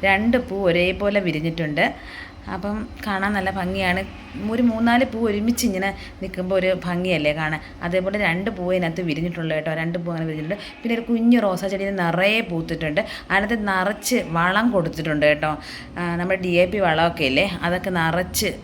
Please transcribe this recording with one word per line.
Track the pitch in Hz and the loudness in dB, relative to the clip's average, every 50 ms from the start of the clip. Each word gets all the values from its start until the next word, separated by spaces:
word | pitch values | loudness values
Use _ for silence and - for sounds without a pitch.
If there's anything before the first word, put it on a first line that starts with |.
| - 196 | 4 4
രണ്ട് | 196 190 214 240 233 247 - - | 4 4 4 2 2 2 0 -2
പൂ | 185 196 202 180 | -4 0 2 2
ഒരേപോലെ | 165 175 180 185 190 185 202 202 202 202 185 175 | 4 4 4 2 2 0 0 2 2 2 2 2
വിരിഞ്ഞിട്ടുണ്ട്. | 156 156 156 165 160 165 165 151 147 151 190 - - - - - - - - - - - - - - | -2 0 -2 -2 -2 -2 -4 -2 2 2 0 0 0 -6 -14 -16 -14 -16 -16 -16 -18 -16 -10 -10 -8
അപ്പം | 190 185 202 208 214 214 240 - - - | -6 -4 -4 -4 -4 -6 -8 -12 -10 -6
കാണാൻ | 220 202 190 190 202 208 | -4 -2 0 0 0 0
നല്ല | 196 185 190 190 | 0 0 0 -2
ഭംഗിയാണ്. | 196 180 180 190 196 190 180 175 185 196 - - - - - - - 196 214 226 | -2 -2 -2 0 0 2 2 2 0 -2 -6 -10 -14 -16 -12 -10 -6 -4 -2 0
ഒരു | 233 247 240 | 4 4 4
മൂന്നാല് | 220 226 233 233 233 247 269 262 | 4 4 4 4 4 4 4 2
പൂ | - 226 233 226 | 0 -2 0 0
ഒരുമിച്ച് | 202 208 208 233 240 - - | 0 2 2 0 0 2 0
ഇങ്ങനെ | 214 190 185 190 196 190 - - - - - | 0 0 0 -2 -2 -4 -4 -12 -14 -12 -10
നിൽക്കുമ്പോൾ | 190 185 185 185 180 185 190 190 | -10 -8 -6 -6 -2 0 2 2
ഒരു | 180 185 190 180 - | 4 2 0 0 -2
ഭംഗിയല്ലേ | 180 175 175 180 185 180 156 147 147 147 160 | -2 -2 0 0 2 2 2 2 2 0 0
കാണാൻ. | 156 151 156 151 - - - - - | -2 -2 -2 -4 -6 -12 -14 -8 -6
അതേപോലെ | 175 175 185 180 190 190 214 208 | 0 0 0 0 0 -2 0 0
രണ്ട് | 170 165 175 196 233 208 | 0 0 0 -2 -4 -4
പൂ | 185 180 180 185 | -4 -2 0 0
ഇതിനകത്ത് | 185 175 160 160 175 185 170 | 0 0 0 -2 -2 -2 -2
വിരിഞ്ഞിട്ടുള്ളൂ | 147 160 165 175 170 170 165 160 156 | -2 -2 -2 -4 -4 -4 -2 -2 -2
കേട്ടോ. | 156 151 165 156 160 | -2 -2 -2 -4 -2
രണ്ട് | 160 165 170 180 170 | -2 -2 -2 -4 -4
പൂ | 175 | -4
അങ്ങനെ | 170 160 165 160 | -4 -4 -4 -4
വിരിഞ്ഞിട്ടുണ്ട്. | 156 156 151 160 202 202 - - - - | -4 -6 -4 -6 -6 -6 -8 -14 -16 -8
പിന്നെ | - 233 233 | -4 -2 -2
ഒരു | 226 233 - | -2 0 0
കുഞ്ഞു | 233 226 226 233 240 247 214 | 0 2 6 6 6 6 6
റോസാ | 196 185 180 196 196 196 | 2 0 0 -2 -4 -4
ചെടിയിൽ | 190 196 196 196 190 | -2 -2 -2 -2 0
നിറയെ | 175 170 165 170 185 202 214 226 226 - | 0 2 2 4 4 4 2 2 0 -2
പൂത്തിട്ടുണ്ട്. | 175 165 165 165 170 147 160 156 147 185 214 - - - - - | -4 -4 -4 -4 -4 -4 -2 0 0 -2 -2 -2 -8 -14 -6 0
അതിനകത്ത് | 202 196 202 208 233 226 208 202 | 0 0 2 2 -2 -2 0 0
നിറച്ച് | 190 185 185 202 190 190 - - 247 240 180 165 160 | 0 0 0 0 -2 -4 -2 0 0 0 0 0 0
വളം | 165 170 180 190 208 226 240 202 | 2 2 2 2 4 2 2 2
കൊടുത്തിട്ടുണ്ട് | 190 165 143 139 160 156 160 151 151 147 151 | 2 0 0 -4 -4 -4 -2 0 4 4 4
കേട്ടോ. | 151 147 - 156 151 147 - - - - - - - | 4 4 2 -2 -2 -4 -8 -14 -14 -14 -16 -12 -8
ആ, | - 175 170 170 170 | -6 -4 -2 -2 -2
നമ്മുടെ | 175 185 185 190 185 | 0 0 0 0 0
ഡി | 180 175 170 180 | 2 4 4 4
എ | 180 | 4
പി | 185 208 190 | 4 2 2
വളമൊക്കെ | 170 156 160 165 170 156 - 156 131 | 2 4 4 4 2 2 2 0 2
ഇല്ലേ, | 131 143 185 196 175 - - | 4 2 2 2 -2 -2 -2
അതൊക്കെ | 170 175 180 175 196 180 175 | 0 -2 0 -2 -2 0 0
നിറച്ച് | 160 160 160 175 185 185 - - 220 180 - - | 2 2 2 0 -2 -2 -2 -2 -2 -2 -4 -6